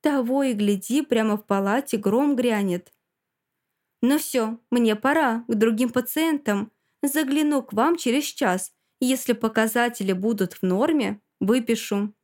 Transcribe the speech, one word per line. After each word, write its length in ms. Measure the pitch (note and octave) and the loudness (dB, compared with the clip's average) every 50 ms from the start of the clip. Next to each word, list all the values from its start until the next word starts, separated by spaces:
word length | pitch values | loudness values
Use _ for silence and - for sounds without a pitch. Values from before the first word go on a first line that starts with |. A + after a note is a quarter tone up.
Того 400 | - D4+ C#4+ C#4 B3 A#3 C4 C#4 | 0 0 0 0 0 0 0 0
и 100 | C#4 C4 | 0 0
гляди, 500 | A#3+ G3+ G#3 G3+ G3+ G3 - - A#3 D4 | 0 0 2 0 0 0 -2 -2 -2 -2
прямо 340 | D4 - B3 A3+ A3 G#3+ G#3 | 0 2 0 2 2 2 0
в 100 | G#3 - | -2 -2
палате 500 | _ G3+ G3 G3 G3 G#3 C4+ C4+ - - | _ -2 0 0 0 0 -2 -2 -2 -4
гром 380 | G#3 G#3 G3 G#3 B3 C#4+ D4 C#4+ | -2 0 0 2 2 2 2 2
грянет. 580 | A#3 B3 A#3+ A3 G#3 G3+ F#3+ F3 F3+ - - _ _ _ _ _ _ _ _ _ _ _ _ _ _ _ _ _ _ _ _ _ _ | 2 0 0 0 0 0 -2 -2 -4 -6 -12 _ _ _ _ _ _ _ _ _ _ _ _ _ _ _ _ _ _ _ _ _ _
"Ну 180 | - A#3+ C#4+ D4+ | 0 0 2 0
всё, 400 | D4+ - - C4 A3+ A3 A#3 A#3 _ _ | -2 -2 -2 -2 -2 -2 -4 -10 _ _
мне 260 | B3 B3 A#3 A3 G#3+ | 0 2 4 2 2
пора, 480 | G#3+ - C4 D4 E4 D4+ B3+ A3+ A#3 A#3 | 2 0 2 2 2 2 2 0 -2 -2
к 80 | - - | -2 0
другим 360 | G3+ A3 A3+ A3+ G#3+ B3+ A#3+ | 2 2 2 2 0 0 0
пациентам. 840 | A#3+ B3+ B3 - - D#4 D#4+ E4 D#4 C#4+ D4 - G#3 G3+ G#3 A3+ _ _ _ _ _ _ | 0 -4 -4 -2 -2 0 0 0 0 -2 0 -2 -2 -2 -2 -6 _ _ _ _ _ _
Загляну 600 | - C#4+ C4+ D#4 D#4 C4 C#4+ D4+ D#4 D4 D4 C4+ | -4 -2 0 0 -2 0 0 0 2 2 0 -2
к 100 | - - | -2 -2
вам 240 | G#3 G#3 A#3+ D#4+ F4 | -2 0 2 2 0
через 280 | E4+ - B3 A3+ C#4+ C#4+ | 0 0 0 0 0 -2
час. 480 | - - - C#4+ G3 F3+ F#3+ - - _ _ _ _ _ _ | -4 -6 -2 0 0 0 0 -4 -10 _ _ _ _ _ _
Если 320 | C4 B3 C4 B3+ - - | 0 0 0 0 0 -2
показатели 800 | A#3 A3+ A3+ A3 A3 A3+ A3 A3 - A#3+ A#3+ A#3 A#3+ - G3 F#3+ | -2 0 -2 -2 2 2 0 2 2 0 0 0 -2 -4 -2 -2
будут 420 | F#3+ F3+ F#3+ A3+ A#3 G#3 F#3+ F3+ - | -2 -2 -2 -2 0 0 -2 -4 -4
в 80 | - - | -4 -2
норме, 560 | F#3 F3+ F#3+ B3+ E4 D#4+ D4 A3+ G3 G#3 G#3 _ _ _ _ | 0 0 2 2 2 2 0 0 -2 -4 -8 _ _ _ _
выпишу". 760 | F#3+ F#3+ A#3 B3+ A#3 A#3 A3+ A3+ - - G#3 G3+ G3+ G#3 - _ | 0 2 2 0 2 0 -2 -2 -2 -4 -4 -4 -4 -4 -8 _